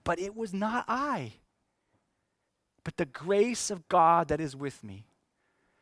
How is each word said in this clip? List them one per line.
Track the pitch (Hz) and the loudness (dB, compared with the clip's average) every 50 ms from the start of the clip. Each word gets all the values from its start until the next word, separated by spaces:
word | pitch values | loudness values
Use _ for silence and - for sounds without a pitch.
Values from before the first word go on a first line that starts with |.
but | - 175 170 175 | -2 -2 -2 -2
it | 190 202 214 | -2 -6 -6
was | 226 226 185 | -6 -6 -6
not | 185 190 214 220 233 247 - - | -2 -2 -2 0 0 -2 -2 -2
I, | 233 254 285 294 247 185 127 110 - _ _ _ _ _ _ _ _ _ _ _ _ _ _ _ _ _ _ _ _ _ _ _ _ _ _ _ _ _ | -2 -2 0 -2 -2 -4 -4 -8 -10 _ _ _ _ _ _ _ _ _ _ _ _ _ _ _ _ _ _ _ _ _ _ _ _ _ _ _ _ _
but | - 160 - | -12 -10 -4
the | - 165 | -4 -4
grace | 131 - - 147 180 202 202 214 247 233 - - - | -4 -4 -12 -2 0 4 4 4 2 2 -4 -4 -4
of | 208 175 - - | -6 -8 -6 2
God | 185 175 165 165 170 170 170 | 4 6 6 8 6 6 4
that | 143 156 147 | 2 -2 -2
is | 160 139 135 | -2 -6 -6
with | 135 143 135 - - | -6 -8 -8 -8 -10
me. | - 104 98 101 104 _ _ _ _ _ _ _ _ _ _ _ _ _ _ _ | -14 -14 -14 -14 -18 _ _ _ _ _ _ _ _ _ _ _ _ _ _ _